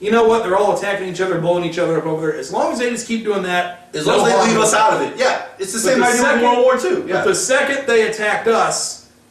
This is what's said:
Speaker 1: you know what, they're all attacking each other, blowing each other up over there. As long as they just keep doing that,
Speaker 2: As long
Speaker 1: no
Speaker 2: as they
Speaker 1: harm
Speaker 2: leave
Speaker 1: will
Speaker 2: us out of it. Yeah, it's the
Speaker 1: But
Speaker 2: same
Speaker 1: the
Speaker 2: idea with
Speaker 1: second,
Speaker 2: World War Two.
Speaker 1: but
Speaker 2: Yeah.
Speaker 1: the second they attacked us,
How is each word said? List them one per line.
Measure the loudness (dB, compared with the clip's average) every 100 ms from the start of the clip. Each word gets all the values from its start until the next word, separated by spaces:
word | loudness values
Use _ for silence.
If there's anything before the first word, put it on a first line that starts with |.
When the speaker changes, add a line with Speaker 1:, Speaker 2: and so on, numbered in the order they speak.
Speaker 1:
you | 0
know | 4 4
what, | 2
they're | 2 2
all | 2 0
attacking | -2 -4 -6
each | -4
other, | -2 0
blowing | 0 0
each | -2 -2
other | -2 -2
up | -2
over | -4 -4
there. | -4
As | -6
long | -2 -2
as | -2
they | -4
just | -4 -6
keep | -6
doing | -2 -2
that, | -2 -2 -4 -8 -12
Speaker 2:
As | -6
long | 0 2
Speaker 1:
no |
Speaker 2:
as | 4
they | 4
Speaker 1:
harm | 2
Speaker 2:
leave | 2
Speaker 1:
will |
Speaker 2:
us | 2
out | 4 2
of | 2
it. | -2 -2
Yeah, | -2 -2 -8 -10
it's | -8
the | -2
Speaker 1:
But | 0
Speaker 2:
same | 2
Speaker 1:
the | 2
Speaker 2:
idea | 2
with | 2
Speaker 1:
second, | 2
Speaker 2:
World | 2 4
War | 4 2
Two. | 0 -2
Speaker 1:
but | -2
Speaker 2:
Yeah. | -2
Speaker 1:
the | 0 0
second | 0 0 0 -4 0
they | 2 2
attacked | -2 -4 -2 0
us, | 0 0 -2 -6 -10 -18 _ _